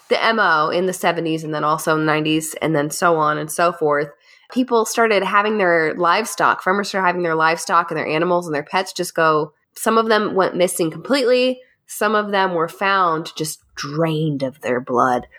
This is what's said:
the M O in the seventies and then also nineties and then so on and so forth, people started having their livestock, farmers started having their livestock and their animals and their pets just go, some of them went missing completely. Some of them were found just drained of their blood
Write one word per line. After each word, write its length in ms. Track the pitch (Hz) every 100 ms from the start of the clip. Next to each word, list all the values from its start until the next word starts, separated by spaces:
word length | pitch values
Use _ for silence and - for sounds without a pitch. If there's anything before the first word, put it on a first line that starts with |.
| -
the 140 | 226
M 160 | 226 226
O 300 | 185 156 156
in 160 | 175 185
the 60 |
seventies 500 | 180 185 170 165 160
and 100 | 156
then 100 | 151
also 340 | 151 156 170 156
nineties 560 | 156 151 156 156 156 -
and 140 | 151 151
then 140 | 151
so 280 | - 175 160
on 200 | 151 151
and 140 | 156
so 200 | - 175
forth, 340 | 175 151 143 151 - _ _ _
people 340 | 247 247 233 220
started 380 | - 226 196
having 340 | 190 208 214 214
their 360 | 180 170 156 175
livestock, 680 | 170 190 226 - 143 190
farmers 260 | 185 202 196
started 160 | 196 180
having 180 | 180
their 120 | 170 160
livestock 560 | 160 170 - 170 175
and 60 | 156
their 80 | -
animals 380 | 156 175 175 175
and 80 | 147
their 80 |
pets 300 | 151 185 190
just 200 | - 175 -
go, 380 | 160 156 156 _ _ -
some 220 | 233 226
of 100 | 220
them 260 | 214 202 185
went 200 | 180 175
missing 340 | 175 - 165
completely. 720 | 160 190 277 240 254 254 254 - _ -
Some 280 | - 214 214
of 160 | 208
them 220 | 202 190
were 160 | 175 165
found 600 | - 196 196 180 160 165 -
just 260 | 156 - _ -
drained 680 | 143 151 165 156 156 139
of 180 | 131 -
their 180 | 110 123
blood 480 | 131 120 127 123 -